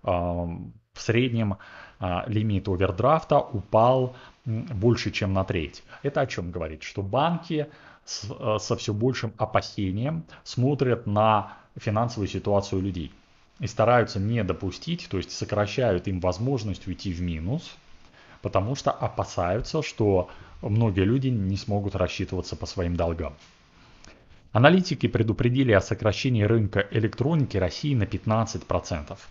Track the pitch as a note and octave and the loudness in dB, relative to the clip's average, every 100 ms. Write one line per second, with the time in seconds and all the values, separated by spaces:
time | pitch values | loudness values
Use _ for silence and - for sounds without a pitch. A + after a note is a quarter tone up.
0 | - F2+ F2 E2+ E2+ F2 F2+ - _ - | 0 0 0 -2 -4 -6 -12 -16 _ -10
1 | - A2+ B2+ A#2 G#2+ G2 - - - - | 0 2 2 0 0 -2 -8 -20 -20 -8
2 | F#2+ F2+ - G#2 A2 G2 F#2+ F2+ F#2+ F2+ | -4 -2 -2 -2 2 0 0 2 2 2
3 | A#2+ D#3+ - D3 - G#2 - A2 A#2 C3 | 4 2 4 2 2 -6 2 4 6 4
4 | B2+ B2 - _ - A2 A2+ G#2+ A2+ A2+ | 0 -6 -20 _ -4 -4 -4 0 2 4
5 | G#2+ - G2 F#2+ F#2+ F#2+ D#2 - - - | 0 -2 0 0 0 -2 -4 -10 -20 -6
6 | C#3 D3 C3+ - F2 F2 D#2+ D#2 - - | -4 -2 -2 -4 -6 -6 -6 -8 -10 -6
7 | G2 A#2+ D#3+ E3+ - D#3 D3 - - - | -2 0 0 0 -2 -4 -4 -10 -20 -20
8 | - - G#2 - A#2+ G#2+ - A#2 - G#2 | -12 -12 -10 -6 -2 -2 0 -4 -2 0
9 | A#2+ B2+ A2 - A2 G#2 - - F#2+ G2 | 0 0 -6 -4 0 0 -2 -4 -2 -2
10 | B2+ E3 - - - - B2+ C#3+ B2+ A#2 | -4 -4 -8 -18 -8 0 2 2 2 0
11 | G#2+ G#2 A2 G#2+ G2+ - _ - - G#2+ | 0 2 4 4 0 -14 _ -8 -2 0
12 | A#2+ - F#2+ F#2 G2+ G2+ F#2+ G2 F#2+ F2 | 0 -2 -4 -2 2 0 2 -2 -2 -4
13 | C#2+ - _ _ _ _ - - A2 B2 | -8 -12 _ _ _ _ -8 2 4 4
14 | G#2+ G2+ G2+ A#2 F#2 F2 F#2+ - - E3+ | 2 -2 -2 0 0 -2 -4 -6 -8 -8
15 | - F#2+ E2 - G2+ G#2 G#2 - B2 F2+ | -4 -6 -6 -8 -4 0 0 0 2 2
16 | G2+ F#2 F2+ F2 A#2+ C#3 G#2 E2+ - F2+ | 0 -2 -2 0 -2 -2 -4 -6 -8 -6
17 | G2 E2+ F2 D#2+ E2+ D3+ - - _ - | -6 -4 -4 -4 -4 -4 -6 -20 _ -20
18 | - - - - G2+ F#2+ G2+ C#3 - - | -20 -20 -20 -10 -2 0 0 -2 -2 -2
19 | B2 - G2 - F2 G2+ - D#3+ C#3+ - | -4 -4 -4 -2 0 0 -2 -4 -4 0
20 | G#2+ F#2+ F2 - - - A#2 G#2+ A2+ F#2 | 4 4 2 -8 -20 -10 -2 2 4 4
21 | F#2+ C3 C3 A#2+ F#2+ G2 - G2+ G2 F#2+ | 4 4 2 0 0 -2 -2 -2 -2 0
22 | F2+ - F#2 F#2 - D2+ - - E2+ E2+ | 0 0 -4 -4 -6 -8 -8 -4 -2 0
23 | E2+ E2 D2+ C#2+ - _ _ _ - - | 0 -2 -6 -10 -20 _ _ _ -20 -20
24 | - - - - - A2 C3 F#3 F3+ - | -20 -20 -20 -20 -4 6 6 6 2 0
25 | A#2+ G#2 A2 G#2 A#2+ B2 C3 G2 - G#2 | 0 2 0 2 2 2 6 4 4 0
26 | G#2+ G2+ C3+ A#2+ G#2 A2+ G#2 G2+ - A2+ | 0 0 0 2 4 4 2 0 0 0
27 | A2 - - E3 C3 G2+ F2+ - D3+ C3 | 0 0 0 2 2 0 -2 -2 0 0
28 | G2 G2 - A2 A2 F#2 - F2+ - D#2+ | 0 -2 0 0 0 -4 -2 -2 -2 -6
29 | D2 E2 - | -6 -14 -16